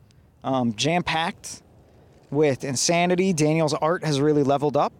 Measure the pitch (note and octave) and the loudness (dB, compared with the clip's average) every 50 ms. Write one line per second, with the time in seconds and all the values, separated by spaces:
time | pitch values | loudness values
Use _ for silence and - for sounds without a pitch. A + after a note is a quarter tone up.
0 | _ _ _ _ _ _ _ _ - C3 C3+ C3 B2 A#2 A2 G#2 A#2+ C#3+ E3 - | _ _ _ _ _ _ _ _ -6 -4 -2 -2 -2 -2 -2 -2 -2 0 0 0
1 | - - D#3 D#3+ E3 F3+ - - - - - - - _ - - - _ _ - | -2 -2 -2 -2 -2 -4 -6 -10 -16 -16 -16 -16 -20 _ -20 -20 -20 _ _ -20
2 | - - - - _ _ C#3 C#3+ D#3 D3 C3 - - C#3 C3+ A#2 - - E3+ E3+ | -20 -20 -20 -20 _ _ -2 2 2 2 2 0 -4 -6 -4 -2 0 0 0 2
3 | F3 F3+ F3+ E3+ F#3+ F#3+ F#3 D3 D3+ D3+ D#3 E3 D#3+ D3 D3 D3 - D#3 F3 F3+ | 2 2 2 2 2 0 2 2 2 2 2 2 2 0 0 -2 0 -2 -2 -2
4 | - D#3 D3 C3+ C#3+ D3+ D3+ D3 C#3+ B2+ C#3 C#3 C#3 D3+ A#2+ C#3+ E3 A#3 - - | -2 -2 0 2 2 2 2 2 2 2 2 0 0 0 0 0 0 0 -4 -10